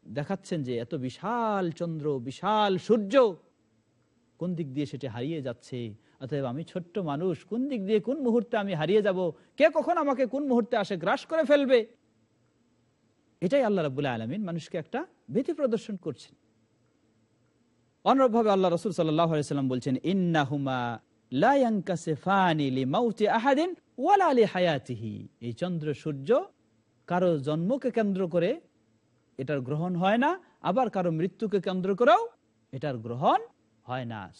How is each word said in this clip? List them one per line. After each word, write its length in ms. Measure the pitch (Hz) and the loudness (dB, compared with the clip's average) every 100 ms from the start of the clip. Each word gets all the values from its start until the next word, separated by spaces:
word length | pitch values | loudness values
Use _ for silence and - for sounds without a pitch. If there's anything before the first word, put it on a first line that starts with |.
| - | -10
দেখাচ্ছেন 560 | 117 147 190 - 170 | -10 -6 -6 -4 -6
যে 140 | 127 117 | -4 -6
এত 180 | 117 160 | -6 -6
বিশাল 760 | 127 - 196 240 226 202 180 | -8 -8 -6 -2 -2 -2 -2
চন্দ্র, 480 | - 175 160 147 139 | -4 -6 -4 -4 -4
বিশাল 580 | 120 - 190 214 208 185 | -6 -6 0 2 2 0
সূর্য, 580 | - 226 196 269 233 165 _ _ _ _ _ _ _ _ _ _ | 2 2 4 4 4 2 _ _ _ _ _ _ _ _ _ _
কোন 180 | 175 170 | -6 -4
দিক 180 | 139 | -6
দিয়ে 120 | 131 143 | -6 -6
সেটি 220 | 135 131 | -6 -10
হারিয়ে 340 | 117 135 165 | -6 -6 -4
যাচ্ছে। 520 | 131 117 - 123 117 104 _ _ | -6 -10 -10 -10 -10 -12 _ _
অতএব 260 | 117 143 131 | -6 -4 -4
আমি 180 | 143 | -6
ছোট্ট 340 | 170 185 170 - | -8 -10 -8 -6
মানুষ, 480 | 170 143 185 165 - | -4 -2 -2 -4 -6
কোন 220 | 233 269 | -4 -2
দিক 180 | 254 190 | -4 0
দিয়ে 140 | 220 | 0
কোন 220 | 214 294 | 0 -2
মুহূর্তে 360 | 254 233 - 220 | 2 0 0 -2
আমি 160 | 202 | -2
হারিয়ে 280 | 170 156 214 | -2 2 4
যাব, 300 | 208 185 180 151 _ - | 4 0 -2 -4 _ 2
কে 120 | 302 | 4
কখন 240 | 320 294 339 | 4 0 0
আমাকে 280 | 285 254 254 | 0 0 0
কোন 220 | 269 294 | -2 0
মুহূর্তে 300 | 240 214 233 | 0 2 -2
আসে 200 | 196 190 | -2 -2
গ্রাস 280 | 170 262 - | 0 -2 0
করে 180 | 320 | -2
ফেলবে, 420 | 277 294 269 254 220 _ _ _ _ _ _ _ _ _ _ _ _ _ _ _ | 4 4 6 4 2 _ _ _ _ _ _ _ _ _ _ _ _ _ _ _
এটাই 220 | 180 285 | 0 2
আল্লাহ 200 | 233 196 | 2 0
রাব্বুল 220 | 151 135 143 | -2 -2 -4
আলামিন 380 | 117 113 185 | -4 -4 -6
মানুষকে 340 | 196 170 - 175 | -6 -8 -8 -10
একটা 280 | 151 247 349 _ - | -6 -8 -8 _ -4
ভীতি 220 | 180 277 | -4 -2
প্রদর্শন 420 | 302 269 220 - 196 | -2 -2 -2 -4 -8
করছেন। 400 | 165 135 - _ _ _ _ _ _ _ _ _ _ _ _ _ _ _ _ _ | -8 -10 -16 _ _ _ _ _ _ _ _ _ _ _ _ _ _ _ _ _
অনুরূপভাবে 480 | 185 262 262 220 214 | 2 4 4 4 4
আল্লাহ 200 | 196 185 | 4 2
রাসূল 200 | 170 208 | 2 -2
সাল্লাল্লাহু 380 | 180 160 156 165 | 0 0 2 2
আলাইহি 140 | 156 | 2
সাল্লাম 260 | 143 143 135 | 0 -2 0
বলছেন, 260 | 127 139 127 | -2 -2 -2
"ইন্নাহুমা 960 | 151 196 175 160 135 147 135 131 120 113 _ _ _ | 0 0 2 2 0 -2 -2 -2 -4 -6 _ _ _
লা 240 | 127 214 285 | 0 4 4
ইয়ানকাসিফানি 1160 | 240 214 165 175 - 151 180 196 180 156 139 | 2 0 -2 -6 -4 -4 0 4 4 2 0
লিমাউতি 560 | 131 131 175 240 - 208 | 0 0 0 0 0 0
আহাদিন 480 | 220 247 269 349 339 _ - | 2 2 2 0 -4 _ -4
ওয়ালা 360 | 285 403 349 | 2 4 4
লিহায়াতিহি।" 960 | 262 208 185 180 143 - 117 113 104 98 _ | 4 4 4 2 0 -4 -8 -8 -10 -14 _
এই 120 | 120 | -12
চন্দ্র 400 | 113 180 170 151 | -6 -6 -4 -4
সূর্য 520 | 139 156 143 135 262 392 _ _ _ _ _ - | -6 -6 -8 0 0 0 _ _ _ _ _ -4
কারো 320 | 175 180 160 | 0 2 2
জন্মকে 520 | 131 156 170 269 254 | 0 -2 0 -2 -2
কেন্দ্র 360 | 233 208 185 185 | 0 0 0 0
করে 340 | 170 170 320 _ _ _ _ _ _ _ - | 0 0 -2 _ _ _ _ _ _ _ -12
এটার 240 | 135 143 | -4 -4
গ্রহণ 340 | 123 151 180 175 | -4 -4 -2 0
হয় 220 | 190 226 | 2 4
না, 220 | 285 370 _ _ | 2 0 _ _
আবার 280 | - 202 240 | -2 0 0
কারো 220 | 196 175 | 0 -2
মৃত্যুকে 500 | 160 185 - 220 196 | 0 -4 -4 -2 -2
কেন্দ্র 340 | 190 185 185 196 | -2 -4 -2 2
করেও 340 | 240 370 466 _ _ _ _ | 6 6 4 _ _ _ _
এটার 260 | 131 151 127 | -8 -6 -6
গ্রহণ 440 | 113 120 185 392 453 _ _ _ | -8 0 2 2 -2 _ _ _
হয় 220 | - 127 120 | -10 -8 -8
না। 280 | 110 90 | -10 -12